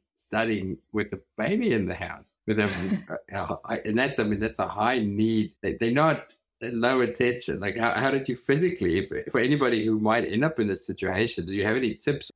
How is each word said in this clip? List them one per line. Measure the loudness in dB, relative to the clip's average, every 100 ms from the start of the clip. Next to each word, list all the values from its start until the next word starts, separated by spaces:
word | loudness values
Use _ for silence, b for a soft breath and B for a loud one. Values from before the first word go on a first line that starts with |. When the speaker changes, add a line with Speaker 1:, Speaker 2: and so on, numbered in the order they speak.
| _ -20
Speaker 1:
studying | -4 0 0 0 -2 -8 _
with | -4 -2
a | -6 -10 -4
baby | 0 2 2
in | 2 0
the |
house. | -4 -8 -10 -16 _ 0
With | 2
a, | 2 0 -2 -2 -4 -10 -6
Speaker 2:
<laughs> |
Speaker 1:
uh, | -6
uh, | -4 -6
I, | -6 -6 -2
and | 0
that's, | 2 0
I |
mean, | 0 0
that's | -2 -2
a | -4
high | 0 0 2
need. | 0 0 2 2 0 -4
They, | -4
they're | 0 0
not | 4 4 2 -6 -20 _ _
low | -6 0 2 4
attention. | 2 2 0 0 -4 -4
Like, | -4 0
how, | 0
how | 2 0
did | 0 -2
you | -4
physically, | 0 2 2 2 2 2
if, | 0 -6 -2
for | 0
anybody | 2 2 2 2 2
who | 2
might | 2 2 0
end | 0
up | 0 2
in | 0
this | -2 -6
situation, | -4 -2 0 0 -2 -4
do |
you | -2 0
have | 0
any | 0 -2
tips | -4 -4 -8